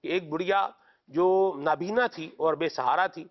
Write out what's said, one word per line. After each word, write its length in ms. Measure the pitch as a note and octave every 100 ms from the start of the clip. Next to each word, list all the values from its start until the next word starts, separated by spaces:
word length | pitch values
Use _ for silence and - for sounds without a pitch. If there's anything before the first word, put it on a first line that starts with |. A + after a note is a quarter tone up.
کہ 60 | C#3
ایک 220 | F3 E3
بڑھیا 400 | D#3 F3+ G3 G3 - _ _ _
جو 460 | D3+ F3+ F#3+ F#3+ D3
نابینا 440 | D3+ D3+ F3 A3 A#3+
تھی 240 | - D#3+ -
اور 160 | D#3+
بے 160 | D3+ D#3+
سہارا 380 | - B2+ D3+ F#3
تھی 200 | E3+ D#3+